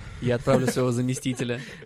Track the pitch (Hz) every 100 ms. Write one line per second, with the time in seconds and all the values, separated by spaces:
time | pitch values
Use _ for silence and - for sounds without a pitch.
0 | - - 120 120 135 131 127 127 127 120
1 | 127 127 131 117 120 120 - -